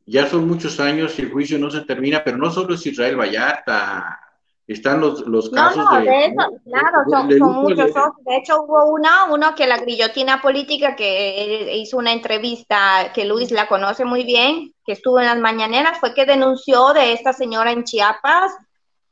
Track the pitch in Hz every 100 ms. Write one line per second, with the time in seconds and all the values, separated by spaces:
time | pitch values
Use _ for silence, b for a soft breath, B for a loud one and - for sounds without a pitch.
0 | - 127 143 175 165 170 156 139 143 156
1 | 160 - 127 127 143 151 143 151 147 127
2 | 135 151 139 123 165 175 185 170 147 120
3 | 123 131 104 110 131 - - 110 98 95
4 | 87 80 - _ _ _ - 107 135 151
5 | 151 - 120 110 110 254 330 359 415 262
6 | 220 269 311 254 427 - - 254 311 330
7 | 269 269 285 277 285 262 285 - 233 277
8 | 294 - 254 262 269 311 294 302 302 311
9 | 311 359 320 294 311 311 262 240 240 226
10 | 226 269 262 269 269 269 285 294 294 -
11 | 202 190 202 196 208 214 208 220 214 254
12 | 233 233 233 220 240 233 - 208 196 190
13 | - - 202 220 247 220 208 196 196 220
14 | 247 247 247 240 254 330 311 _ - 196
15 | 254 254 240 233 226 226 220 240 320 339
16 | 240 254 269 269 262 262 - 247 262 294
17 | 247 233 262 254 247 220 226 240 240 226
18 | 202 214 269 330 381 381 _ _ _ _
19 | _